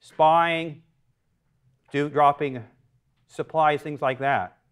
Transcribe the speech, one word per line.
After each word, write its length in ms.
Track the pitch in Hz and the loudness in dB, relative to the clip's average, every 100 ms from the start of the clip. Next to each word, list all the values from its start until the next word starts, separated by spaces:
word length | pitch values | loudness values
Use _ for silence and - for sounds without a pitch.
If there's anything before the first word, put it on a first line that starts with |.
spying, 800 | _ - 156 165 170 165 165 151 _ _ _ _ _ _ _ _ _ _ _ | _ 0 2 4 2 -2 -6 -12 _ _ _ _ _ _ _ _ _ _ _
do, 160 | 143 147 | -4 -2
dropping 540 | 139 143 143 147 127 110 _ _ _ _ _ _ | 2 2 2 -4 -6 -14 _ _ _ _ _ _
supplies, 540 | - 156 160 151 147 | -12 -6 0 0 0
things 200 | 160 143 | -6 -4
like 160 | 139 127 | -4 -2
that. 400 | 135 131 87 _ _ | -2 -2 -4 _ _